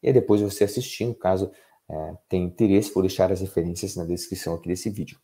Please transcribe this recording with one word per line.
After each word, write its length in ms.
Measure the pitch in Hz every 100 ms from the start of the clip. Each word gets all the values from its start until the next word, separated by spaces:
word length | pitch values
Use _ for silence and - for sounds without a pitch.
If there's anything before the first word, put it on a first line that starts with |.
e 60 | -
aí 60 |
depois 280 | 131 117 104
você 220 | 104 -
assistindo, 500 | 101 - 127 - 117
caso, 380 | 117 92 95 98 - _ _ _
é, 260 | 78 78 82 _
tenha 180 | 90 87
interesse, 480 | - 110 98 107
vou 100 | -
deixar 280 | 95 - 92
as 100 | 90
referências 540 | 92 - 85 87 98 92
na 100 | 85
descrição 500 | 87 - 92 - 85
aqui 120 | 87
desse 220 | 92 110
vídeo 300 | 101 73 -